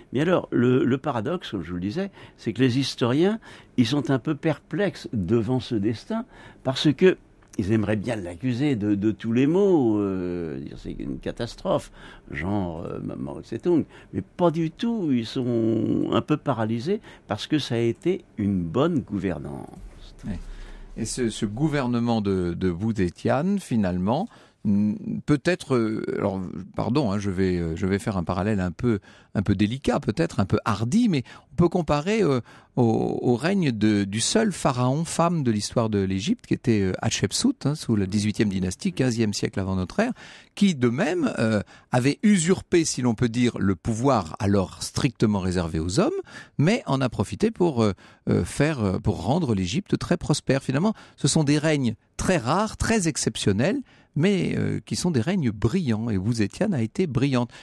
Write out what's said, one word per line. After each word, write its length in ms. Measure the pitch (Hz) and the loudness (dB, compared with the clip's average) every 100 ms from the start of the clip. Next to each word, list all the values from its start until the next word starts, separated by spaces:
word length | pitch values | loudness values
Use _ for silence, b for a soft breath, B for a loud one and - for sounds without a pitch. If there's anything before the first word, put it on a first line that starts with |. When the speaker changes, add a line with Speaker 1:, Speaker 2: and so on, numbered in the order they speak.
| B | B
Speaker 1:
Mais 80 | 123 | -2
alors, 280 | 160 170 - | 2 0 2
le, 340 | 135 120 131 | 2 4 4
le 140 | 131 131 | 4 0
paradoxe, 520 | 151 120 110 180 - | 0 -4 -4 -6 -6
comme 100 | 101 | -8
je 60 | 82 | -6
vous 80 | 87 | -4
le 40 | |
disais, 300 | 92 151 196 - B B | -4 -4 -6 -10 B B
c'est 140 | 120 | -6
que 80 | 104 | 0
les 180 | 131 123 | 2 2
historiens, 600 | 131 - 120 139 190 220 B B B - | -2 -2 0 2 2 0 B B B 0
ils 100 | 113 | 2
sont 240 | 147 131 | 2 0
un 80 | 135 | 0
peu 160 | 151 | -2
perplexes 720 | 147 160 143 - 165 196 - - | -2 -2 -4 -4 -4 -4 -4 -6
devant 480 | 113 87 117 107 127 | -4 2 2 2 -2
ce 160 | - 113 | -2 -2
destin, 480 | 107 110 - 226 220 B B B | -2 -4 -6 -8 -8 B B B
parce 280 | 131 127 156 | -6 0 0
que 240 | 131 185 - - _ - - | 4 4 4 -4 _ -10 -4
ils 140 | 95 | 0
aimeraient 240 | 113 101 | 0 2
bien 220 | 110 101 110 | -2 -2 -6
l'accuser 580 | 87 87 127 117 147 | -8 -6 -4 0 0
de, 220 | 120 104 101 | 0 0 0
de 160 | 110 | 0
tous 200 | 101 113 | -2 0
les 140 | 117 139 | 2 4
maux, 540 | 175 202 170 117 104 | 4 4 4 4 2
euh, 580 | 101 92 90 87 82 67 | 2 -2 -4 -4 -6 -8
dire 180 | - - | -10 -12
c'est 140 | - | -10
une 300 | - 65 65 | -8 -8 -8
catastrophe, 720 | - - 117 - - 143 - - B B - | -8 -8 -8 -6 -2 -2 -4 -16 B B -14
genre, 500 | 71 85 104 87 80 | -8 -2 -2 -2 -6
euh, 140 | - - - - | -8 -8 -10 -10
Mao 240 | 69 - | -10 -10
Tse-tung. 420 | - 117 175 165 - B B | -10 -4 0 2 0 B B
Mais 100 | 98 | -8
pas 280 | - - 175 | -8 0 0
du 220 | 160 160 | 2 -2
tout, 400 | - 233 233 160 | -2 -4 -2 0
ils 120 | 123 | 0
sont 840 | 110 139 120 117 113 113 113 104 92 | -2 -4 -2 0 2 2 2 0 0
un 100 | - | 0
peu 160 | - 151 | 0 -2
paralysés, 640 | - 117 110 117 139 214 B B - | 0 -2 -2 -2 -2 -4 B B -8
parce 180 | 107 - | -8 -2
que 140 | 151 | -2
ça 160 | - 120 | 0 0
a 20 | |
été 460 | 117 117 170 185 - - | 0 0 -2 -4 -6 -4
une 220 | 101 95 | -2 0
bonne 340 | 82 120 165 156 | 0 0 2 0
gouvernance. 720 | - 101 92 76 71 67 - - - - - - 110 | -2 -4 -2 -4 -8 -12 -14 -16 -18 -18 -20 -14 -10
Speaker 2:
Oui. 60 | 90 - B B B B - | -10 -10 B B B B -10
Et 80 | |
ce, 260 | 110 - 117 | -8 -4 -4
ce 160 | - 107 | -2 -4
gouvernement 760 | 110 156 143 123 120 120 113 | -2 -2 0 0 0 0 0
de, 340 | 101 95 87 87 | 2 0 0 0
de 120 | 92 | -2
Wu 220 | 85 113 107 | 0 -2 0
Zetian, 600 | 90 - 117 127 180 202 | -2 0 0 0 0 -2
finalement, 680 | - 117 95 90 95 139 233 B B B | 0 0 0 0 0 0 -2 B B B
n-, 560 | 107 101 104 - - 110 | 0 2 2 -2 -6 -6
peut-être, 520 | - 147 170 180 - 127 | 0 0 0 -2 0 0
euh, 260 | 110 110 - - | 0 -2 -4 -2
alors, 220 | 101 95 92 - - | -2 -2 -6 -10 -10
pardon, 380 | - 104 135 123 | -4 -2 0 0
hein, 80 | 104 | 0
je 100 | 101 | -2
vais, 280 | 92 95 87 | 0 2 2
euh, 180 | 82 82 | -2 -2
je 100 | 95 | 0
vais 140 | 98 | 0
faire 160 | 117 98 | 0 -2
un 80 | |
parallèle 340 | 82 92 101 104 | -2 0 0 0
un 140 | 90 | -2
peu, 260 | - 120 104 - B B - | -2 0 0 -4 B B -2
un 60 | |
peu 120 | 98 | 2
délicat, 460 | 95 104 135 - 233 | 2 2 0 -2 -2
peut-être 400 | 127 - 165 - | -2 -2 -2 0
un 40 | |
peu 140 | 95 104 | 0 0
hardi, 440 | - 98 113 202 240 | 0 -2 2 2 4
mais 140 | 147 - B B | 2 -2 B B
on 40 | - | 2
peut 120 | 170 | 2
comparer, 540 | 185 156 147 170 220 | 2 0 0 2 2
euh, 180 | 165 131 - B B - | 2 2 -2 B B 2
au, 420 | 117 113 120 - | 4 4 0 0
au 140 | - 120 | 2 2
règne 340 | 170 196 151 | 2 2 0
de, 320 | 110 107 101 | 2 4 4
du 180 | 98 107 | 2 0
seul 300 | - 214 220 | 0 2 0
pharaon 520 | 160 160 123 127 139 | 0 0 2 0 0
femme 400 | 165 - 170 170 | -2 0 2 2
de 60 | 123 | 0
l'histoire 360 | 107 - 123 113 | 0 0 0 2
de 80 | 101 | 2
l'Égypte, 460 | 95 95 127 240 - | 0 0 -2 -4 -2
qui 80 | |
était, 260 | - - 110 | -2 2 2
euh, 100 | 95 - | 2 0
Hatshepsut, 640 | - - 101 - 123 - 139 | -4 -2 -2 0 -2 0 -4
hein, 80 | 151 | -4
sous 180 | - 107 | -2 0
la 100 | 95 | 0
dix-huitième 420 | 104 104 - 107 | 0 0 0 0
dynastie, 440 | 95 92 - 196 | 0 -2 -4 -4
quinzième 400 | - 131 113 107 | -2 0 0 -2
siècle 260 | 101 - - | -2 -4 -4
avant 160 | 95 95 | -2 -2
notre 240 | 92 - | -2 -2
ère, 120 | 240 - B B B - | -2 -4 B B B 0
qui 180 | 202 | 2
de 140 | 143 120 | 4 2
même, 440 | 127 254 349 269 - | 2 0 0 -2 0
euh, 220 | 110 104 - B B | 0 0 -2 B B
avait 260 | 123 127 - | 0 2 2
usurpé, 640 | 208 202 160 185 - 175 | 4 4 4 0 2 2
si 180 | 156 - | 2 0
l'on 120 | 123 | 0
peut 140 | 110 123 | 2 0
dire, 300 | 120 120 - | 2 0 2
le 160 | 98 92 | 0 0
pouvoir 580 | - 110 139 120 80 - | -2 0 2 2 0 -2
alors 420 | 104 98 90 - | 2 2 2 -4
strictement 560 | - - 143 - 113 104 | -10 -2 -2 2 2 2
réservé 380 | 92 90 82 80 | 0 0 0 -2
aux 220 | 82 110 | -2 0
hommes, 100 | 262 392 - B B B | 0 -2 -8 B B B
mais 240 | 151 233 - | 2 2 0
en 140 | 135 | -2
a 80 | 127 | -2
profité 420 | - 98 - 226 | -2 -4 0 -2
pour, 300 | - 175 120 | 2 0 2
euh, 100 | 107 90 B B - | 2 0 B B 0
euh, 160 | 104 | 0
faire, 380 | 90 - 147 143 | 0 0 0 2
euh, 160 | 101 98 | 0 0
pour 240 | 107 82 | 0 -2
rendre 320 | 95 165 143 | 0 0 0
l'Égypte 420 | 101 90 139 - - | 0 0 -4 -2 -4
très 180 | - 175 | -2 -2
prospère. 460 | - 151 - 139 | 0 -2 0 0
Finalement, 320 | - 139 208 - B B | 0 0 0 -2 B B
ce 120 | 143 | 0
sont 160 | 165 | 2
des 140 | 139 147 | 4 2
règnes 360 | 160 151 120 107 _ - | 2 2 0 -4 _ -6
très 220 | - 175 | 0 0
rares, 380 | 117 175 220 - | 2 0 0 -2
très 300 | - 226 165 | 0 0 0
exceptionnels, 720 | - - - - 98 151 277 - b b - | 0 -2 -2 0 2 2 -2 -6 b b 0
mais, 380 | 180 190 165 117 | 2 2 0 -2
euh, 220 | 101 104 | -2 -4
qui 100 | - | -4
sont 160 | - 180 | -2 0
des 100 | 139 | 0
règnes 300 | 110 196 123 | 0 0 0
brillants, 580 | 101 113 196 143 107 117 | 0 0 0 0 -2 0
et 80 | 98 | -2
Wu 180 | 98 | 0
Zetian 360 | 117 98 - 214 | 0 0 0 -2
a 100 | 151 | 0
été 260 | 110 - 185 | -2 -2 -2
brillante. 420 | 117 143 127 120 B | 0 2 2 -2 B